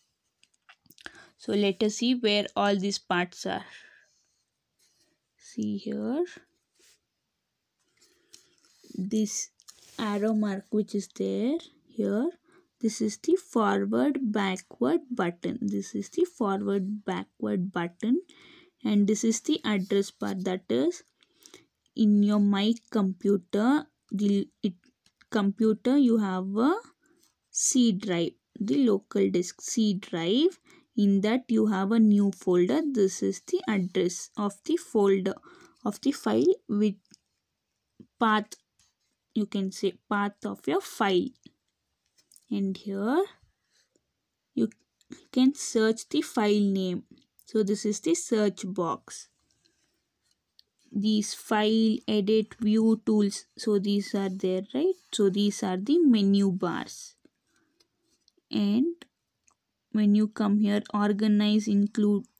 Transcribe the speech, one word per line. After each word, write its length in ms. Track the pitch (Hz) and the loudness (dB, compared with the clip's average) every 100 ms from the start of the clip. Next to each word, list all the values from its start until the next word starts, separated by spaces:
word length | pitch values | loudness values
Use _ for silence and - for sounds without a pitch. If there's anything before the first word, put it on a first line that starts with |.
| _ _ _ _ _ _ _ _ _ - - - - _ | _ _ _ _ _ _ _ _ _ -20 -20 -20 -20 _
So 120 | - | -4
let 280 | 208 202 190 | 0 0 0
us 120 | 214 - | -2 0
see 200 | 240 254 | 0 0
where 320 | 220 208 202 | 0 0 0
all 220 | - 202 202 | -2 0 0
these 220 | 196 196 | -2 -4
parts 480 | - 175 180 - 190 | -2 -2 -2 -6 -8
are. 180 | - - - - - _ _ _ _ _ _ _ _ _ _ _ _ _ _ | -8 -10 -20 -20 -20 _ _ _ _ _ _ _ _ _ _ _ _ _ _
See 400 | - - 208 202 | -16 -8 -6 -6
here. 480 | 202 208 214 277 349 - _ _ _ _ _ _ _ _ _ _ _ _ _ _ _ _ _ _ _ - _ _ _ _ - | -8 -8 -4 -4 -6 -8 _ _ _ _ _ _ _ _ _ _ _ _ _ _ _ _ _ _ _ -20 _ _ _ _ -16
This 560 | - 185 220 208 - - _ _ - - - | -10 -4 -2 -2 -4 -10 _ _ -20 -18 -8
arrow 360 | 220 208 214 | -4 -2 0
mark 320 | 214 208 190 - | 0 -2 -4 -4
which 220 | 214 208 | -2 -2
is 140 | 208 190 - | -4 -6 -6
there 440 | 196 196 233 330 - _ _ | -4 -2 -2 -4 -6 _ _
here, 420 | - 202 202 302 - _ _ _ _ | -4 -2 0 -2 -6 _ _ _ _
this 180 | 226 - | -4 -2
is 160 | 214 - | -4 -4
the 180 | - 370 | -2 -2
forward 840 | - 233 208 196 202 226 269 277 254 | -2 0 0 0 0 0 0 0 -2
backward 680 | 208 196 185 - - 247 330 277 | -2 -2 -4 -8 -4 -2 -2 -4
button. 500 | 247 175 175 180 - | -4 -4 -4 -6 -4
This 340 | 202 202 196 202 | -4 -4 -6 -8
is 140 | 196 | -6
the 160 | - 349 | -2 -2
forward 800 | - 208 196 202 202 190 208 - | -2 -2 -2 -2 -2 -2 -6 -6
backward 680 | 185 190 - 214 202 185 | -8 -8 -8 -4 -2 -4
button, 480 | 180 170 175 220 294 - - - - _ _ | -4 -6 -4 0 0 -2 -18 -20 -20 _ _
and 240 | 214 208 202 | 0 2 2
this 160 | 214 | 2
is 160 | 226 220 | 0 0
the 220 | - 311 | 0 -2
address 480 | - 202 185 202 196 | -2 -2 0 0 -2
bar. 220 | - 208 | -6 -8
That 300 | 196 190 185 - | -4 -4 -6 -2
is, 340 | 233 311 - - _ _ _ - - _ _ _ - | 0 0 -2 -10 _ _ _ -20 -20 _ _ _ 0
in 260 | 214 208 | 4 4
your 180 | 202 208 | 4 4
My 340 | 202 196 208 226 - | 2 2 0 -2 -2
Computer, 960 | 220 190 185 196 196 - 196 226 294 302 _ - | -2 -2 -2 0 0 0 0 2 2 -2 _ -10
the 380 | 190 202 202 202 _ | -2 0 0 -2 _
it, 120 | 208 175 _ _ _ _ - | -6 -6 _ _ _ _ -6
computer, 680 | 220 196 196 220 214 247 285 | -2 0 2 0 0 2 4
you 200 | 254 226 | 4 4
have 360 | 202 185 190 202 | 0 -4 -4 0
a 180 | 262 403 - _ _ _ _ _ _ | 0 0 -4 _ _ _ _ _ _
C 440 | - - 262 233 | -4 0 2 2
drive, 380 | 190 208 170 170 - _ - | 2 -2 -2 -2 -6 _ -8
the 260 | 208 277 254 | -2 0 2
local 440 | 202 - 202 196 | 0 -2 0 0
disk 320 | 180 180 - | 0 -4 -8
C 320 | - - 214 | -8 -2 0
drive. 680 | 190 - 175 165 233 339 - _ - _ - | 0 -4 -4 0 2 2 0 _ -20 _ 0
In 240 | 202 196 | 2 4
that 240 | 208 254 - | 2 0 0
you 200 | 220 214 | 0 2
have 260 | 190 196 | 0 0
a 60 | 226 | 4
new 300 | 214 202 202 | 6 4 2
folder. 520 | - - 180 180 277 302 | 0 0 2 4 2 0
This 380 | 254 190 - | 0 0 0
is 180 | 196 196 - | -4 -4 -4
the 140 | 359 - | -6 -2
address 640 | 202 180 190 180 - - - | -2 -2 0 -2 -4 -12 -6
of 200 | 202 - - | -6 -6 -4
the 100 | 330 | -4
folder, 600 | - 220 202 196 190 - - - - _ - | -2 2 2 2 0 -6 -12 -20 -20 _ -8
of 160 | - | -4
the 100 | 269 | -2
file 420 | 285 226 220 294 - - | -2 0 2 2 0 -2
with 280 | 208 214 196 _ _ _ _ _ _ _ _ _ _ - - | 0 0 -2 _ _ _ _ _ _ _ _ _ _ -16 -2
path, 360 | 226 214 214 - _ _ _ _ _ _ _ | 0 2 -2 -12 _ _ _ _ _ _ _
you 120 | 226 202 | -6 -4
can 260 | 202 190 | -4 -6
say 220 | - 196 - - | -4 -6 -4 -4
path 360 | 202 202 - 208 | -2 -2 -6 -12
of 220 | 196 - | -8 -4
your 140 | 359 | -4
file. 480 | - - 107 180 92 - - _ _ _ _ _ _ _ _ _ - | -4 -2 0 0 -2 -8 -20 _ _ _ _ _ _ _ _ _ -8
And 240 | 202 196 190 | -4 -4 -4
here 480 | 202 196 208 302 403 - _ _ _ _ _ _ _ _ _ _ _ | -8 -6 -2 -2 -4 -8 _ _ _ _ _ _ _ _ _ _ _
you 160 | - 220 - _ _ - - _ | -4 -4 -4 _ _ -20 -20 _
can 240 | - 262 285 | 2 2 2
search 540 | - 226 220 226 - | -2 0 0 0 -4
the 120 | 294 | -4
file 380 | 330 - 208 208 | -2 0 2 2
name. 440 | 202 196 185 180 - - _ _ - | 2 0 -2 -6 -10 -20 _ _ -6
So 180 | 220 | -2
this 220 | 202 214 208 | 0 -2 -2
is 160 | 214 | -4
the 140 | 320 339 | -2 -2
search 480 | - 220 208 185 190 | 0 0 0 -2 -8
box. 640 | 185 165 120 - - - _ _ _ _ _ _ _ _ _ _ _ _ _ _ _ _ | -4 -4 -6 -12 -20 -20 _ _ _ _ _ _ _ _ _ _ _ _ _ _ _ _
These 420 | 202 208 214 208 | -4 0 0 -2
file, 640 | - - 214 214 220 220 214 - | -6 -2 0 2 2 2 0 -2
edit, 480 | 214 196 220 220 - | -2 2 2 0 -2
view 420 | 214 220 226 220 - | 0 2 4 2 2
tools. 400 | 214 202 - - - | 2 2 -2 -14 -8
So 220 | - 208 | -2 0
these 340 | 202 202 196 202 | 2 0 -2 -4
are 140 | 196 | -4
there, 340 | 190 185 185 196 | -4 -2 -2 -4
right? 220 | 254 359 370 _ | -2 -2 -2 _
So 160 | - 202 | 0 2
these 340 | 196 208 - | 2 0 0
are 140 | 202 185 | -4 -4
the 220 | 208 330 | 0 4
menu 520 | 302 226 196 202 196 | 6 6 6 4 4
bars. 640 | 180 175 - - - - _ _ _ _ _ _ _ _ _ _ _ _ _ - | 0 -2 -4 -8 -14 -18 _ _ _ _ _ _ _ _ _ _ _ _ _ -6
And 360 | - 202 214 320 339 - _ _ _ _ _ _ _ _ | -2 2 2 0 -4 -14 _ _ _ _ _ _ _ _
when 240 | 214 208 208 | 0 4 4
you 120 | 214 | 2
come 320 | - 208 208 | -2 0 2
here, 220 | 208 208 - | 2 0 -2
organize, 720 | 208 208 202 214 208 208 214 214 | -2 0 0 2 4 4 2 2
include, 580 | 202 202 - 208 202 - | 2 0 0 0 0 -2